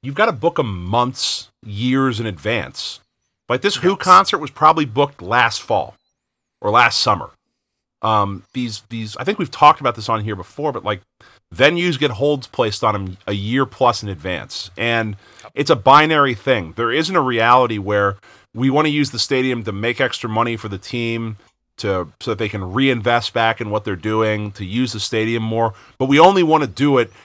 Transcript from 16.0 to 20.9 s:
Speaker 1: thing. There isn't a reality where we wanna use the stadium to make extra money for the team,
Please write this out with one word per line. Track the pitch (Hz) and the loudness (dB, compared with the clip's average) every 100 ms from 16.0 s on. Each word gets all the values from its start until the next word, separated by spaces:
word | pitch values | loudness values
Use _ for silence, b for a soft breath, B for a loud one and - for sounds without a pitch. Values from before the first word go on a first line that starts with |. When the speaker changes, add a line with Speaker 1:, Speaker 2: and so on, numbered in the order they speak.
| 156 156 139 110 | 6 4 2 0
Speaker 1:
thing. | - 120 80 | 0 0 -2
There | 87 117 | -4 -2
isn't | 131 160 185 | 0 0 0
a | |
reality | 131 117 113 127 123 110 | 0 2 6 6 4 -2
where | 98 104 101 98 b b b | -2 0 0 -2 b b b
we | 113 131 | -2 0
wanna | 135 156 | 2 2
use | 147 139 | 0 -2
the | 120 | -2
stadium | - 131 131 123 | -2 0 0 -2
to | 110 | -6
make | 98 113 120 | -4 -4 -2
extra | 131 - 117 | -2 -2 -4
money | 110 117 113 | -2 -2 -2
for | 107 | -8
the | 98 | -12
team, | - | -8